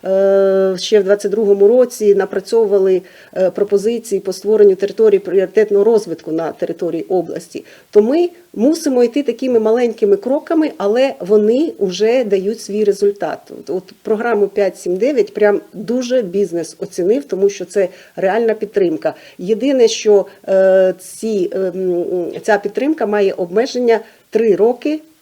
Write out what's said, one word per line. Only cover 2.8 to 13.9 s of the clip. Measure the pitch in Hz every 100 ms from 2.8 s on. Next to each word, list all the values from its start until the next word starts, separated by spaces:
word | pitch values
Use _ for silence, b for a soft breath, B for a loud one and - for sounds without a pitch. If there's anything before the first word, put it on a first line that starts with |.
| 190 185 180 B B -
е, | 185
пропозиції | 180 202 202 208 233 226 196
по | 196
створенню | 185 202 214 202 185
території | 196 196 220 196
пріоритетного | 196 190 185 220 208 202
розвитку | 202 226 208 160 -
на | 160 165
території | - 175 175 175 165
області, | - 185 165 180 - - B B B
то | 214
ми | 214 311 349 B B
мусимо | 202 247 330 302 254
йти | 240 285
такими | 277 233 262 233
маленькими | 214 233 240 220 202 196
кроками, | 247 285 - 330 311 -
але | 202 226 269 269
вони | 180 214 214 247 320 -
вже | 196 180 214 254
дають | 214 196 190 226
свій | - 202
результат. | 208 196 202 202 160 151 - -
От, | -
от | 180 180